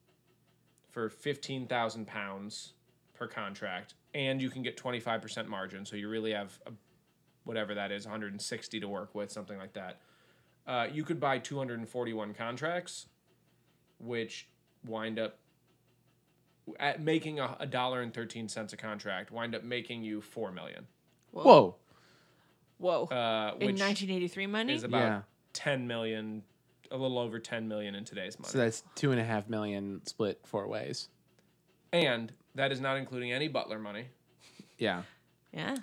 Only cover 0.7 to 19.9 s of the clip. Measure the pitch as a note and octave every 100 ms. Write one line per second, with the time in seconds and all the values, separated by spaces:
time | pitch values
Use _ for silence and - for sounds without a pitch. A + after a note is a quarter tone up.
0.7 | _ _ A#2+ A2 - D3 C#3+ - C3+ A#2+
1.7 | A#2+ A2+ A2+ G#2 A2 G2 G2 G2+ - -
2.7 | - _ _ _ - A#2 A#2 G2 G2+ G2+
3.7 | F2+ - - _ D3 C3+ C3+ B2+ C3 A#2+
4.7 | - B2+ A#2+ A#2+ A2+ G#2+ A#2+ G#2+ G2 F#2+
5.7 | G2 G2 G#2 G#2 A2+ A2 G#2 G2 - -
6.7 | A2+ _ _ _ _ _ _ - A2+ G#2
7.7 | G2+ G2+ G2+ G#2+ G#2+ G#2 G2+ - A#2 -
8.7 | A2 G2+ G2+ G#2 G#2 G2+ G#2+ G#2 G2 F#2+
9.7 | G#2 F#2 - - - _ _ _ _ -
10.7 | B2 A2+ D3+ D#3 D#3 C#3 C3 - C#3 C3
11.7 | A#2 A2 B2+ A#2 A2 G#2 G#2 A#2 B2 D#3
12.7 | F3 F3+ - - _ _ _ _ _ _
13.7 | _ _ - A#2 A#2+ A2+ - - _ _
14.7 | _ A2+ A2 A2 A2 A2 - _ _ _
15.7 | _ _ _ _ _ _ _ _ _ -
16.7 | - C#3+ D#3+ D3+ D#3+ D#3 D3+ B2 - C3+
17.7 | B2+ B2+ B2+ A#2+ A#2 A2+ A#2 G#2+ A2+ G#2
18.7 | G#2 A2 G#2 G2+ F#2 G#2 A#2 A#2 A2+ A#2
19.7 | B2 A#2+